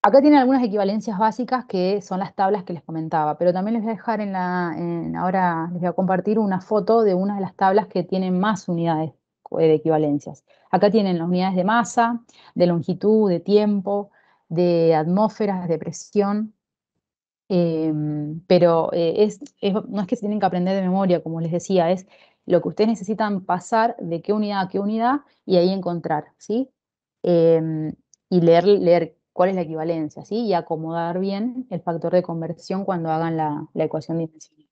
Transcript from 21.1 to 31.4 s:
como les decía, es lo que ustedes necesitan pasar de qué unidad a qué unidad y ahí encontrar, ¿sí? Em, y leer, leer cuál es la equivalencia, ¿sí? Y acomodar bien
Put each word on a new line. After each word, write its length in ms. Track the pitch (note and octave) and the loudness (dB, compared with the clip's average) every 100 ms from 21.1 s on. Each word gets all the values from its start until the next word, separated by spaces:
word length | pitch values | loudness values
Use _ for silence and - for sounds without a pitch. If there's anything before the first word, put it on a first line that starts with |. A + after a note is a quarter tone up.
| E3+ | 0
como 180 | D#3+ E3 | -2 -6
les 100 | E3 | -4
decía, 380 | E3+ - F#3+ E3+ | -4 0 2 2
es 140 | F3+ F#3 _ _ _ - | 0 -4 _ _ _ 0
lo 160 | F3 | 0
que 60 | D#3+ | 0
ustedes 200 | D#3+ G#3+ | -2 0
necesitan 540 | A3+ F#3+ G#3+ G#3+ G3 | 0 -4 -4 -2 -4
pasar 520 | F#3 F3+ F3+ A3+ A#3 A#3 | -2 -4 0 0 0 -2
de 220 | F3 E3 | -6 -6
qué 120 | E3 | -2
unidad 280 | G#3+ G#3 G3+ | -2 0 -2
a 80 | F#3 | -4
qué 100 | F#3+ | -4
unidad 420 | G3+ A3 A#3 C#4+ _ _ - | -4 -2 0 -2 _ _ 0
y 100 | F3+ | 2
ahí 140 | F3+ | 4
encontrar, 540 | F#3+ F3+ E3+ D#3 D3+ - _ | 0 -4 -6 -4 -4 -4 _
¿sí? 320 | - G#3+ C4+ _ _ _ _ _ | -6 -4 -4 _ _ _ _ _
Em, 720 | - F3 E3 E3 D#3+ D#3 D#3 - _ _ _ | 0 4 6 4 2 -4 -6 -10 _ _ _
y 120 | F#3 | 2
leer, 240 | E3+ E3+ F3+ | 6 6 6
leer 520 | G3+ F3+ E3+ E3 _ _ | 4 6 4 2 _ _
cuál 160 | - F3+ | -2 0
es 60 | F#3+ | 0
la 60 | |
equivalencia, 600 | D#3+ D#3+ D#3+ E3 D3+ - D3 | -6 -6 -4 -4 -4 -8 -8
¿sí? 200 | G#3+ A#3 | -6 -2
Y 80 | |
acomodar 680 | F3 E3 D#3+ D#3+ E3 E3+ F3 | -2 -2 -6 -4 -4 -4 -4
bien 480 | G3 G3 | -4 -4